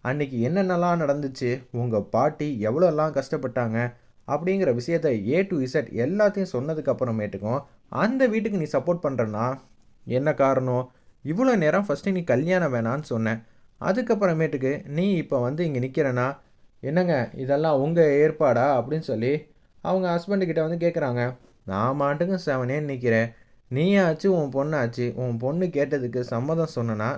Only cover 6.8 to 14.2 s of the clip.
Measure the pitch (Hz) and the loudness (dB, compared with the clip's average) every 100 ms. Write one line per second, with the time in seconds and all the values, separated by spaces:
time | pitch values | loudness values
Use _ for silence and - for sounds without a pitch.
6.8 | 139 110 123 110 104 98 104 127 - - | -2 0 0 -2 -2 -4 -4 -4 -6 -20
7.8 | _ - 190 262 262 220 220 202 151 139 | _ -2 0 2 2 2 -2 -2 0 -2
8.8 | 135 170 151 131 110 104 120 135 - _ | 0 0 0 0 -2 0 -2 -4 -12 _
9.8 | - _ - 123 143 147 139 131 127 123 | -20 _ -4 0 0 2 4 4 2 -2
10.8 | 127 _ - _ 131 170 262 226 151 180 | -2 _ -20 _ -6 0 2 4 4 2
11.8 | 202 185 - 185 170 120 156 185 165 123 | 0 -2 0 -2 2 2 2 2 2 0
12.8 | 113 135 151 117 110 113 - - - _ | 0 -2 -2 -2 0 -2 -6 -20 -20 _
13.8 | 147 196 254 214 | -2 -2 0 2